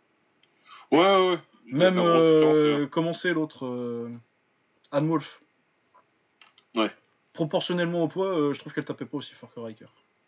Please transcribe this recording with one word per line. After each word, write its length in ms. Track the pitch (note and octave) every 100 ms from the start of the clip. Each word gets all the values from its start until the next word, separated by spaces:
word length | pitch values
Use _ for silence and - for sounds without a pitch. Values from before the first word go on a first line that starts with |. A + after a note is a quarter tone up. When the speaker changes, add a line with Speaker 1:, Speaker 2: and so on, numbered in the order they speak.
| _ _ _ _ _ _ _ - -
Speaker 1:
Ouais, 80 | D3+
ouais, 300 | F#3+ G3 F#3
ouais. 100 | E3+ - _ -
Speaker 2:
Même, 300 | C3+ F3+ F3+
Speaker 1:
La 60 |
grosse 300 | F3 E3+ E3
différence, 240 | D#3 D#3 D3+
Speaker 2:
euh, 180 | D3+ C#3+
Speaker 1:
c'est 60 |
là. 60 | C#3+
Speaker 2:
comment 220 | E3 E3
c'est 200 | E3 F3+
l'autre, 320 | D#3+ D3+ - C3
euh, 440 | B2 A#2+ A#2+ A#2 A#2 _ _ _ _ _ _ _
Anne 160 | C#3+ D#3
Wolf. 320 | D#3+ - - _ _ _ _ _ _ _ _ _ _ - _ _ A#2
Speaker 1:
Ouais. 160 | A2 - _ _ _
Speaker 2:
Proportionnellement 720 | - D#3+ F#3 - F3+ E3+ F3
au 40 | D#3+
poids, 200 | E3+ F#3+
euh, 260 | F3 D3
je 60 | C3
trouve 140 | -
qu'elle 120 | - C#3
tapait 200 | C3 A#2+
pas 120 | C#3+
aussi 160 | -
fort 180 | - A2+
que 60 | -
Riker. 260 | A2+ A2 - _ _ _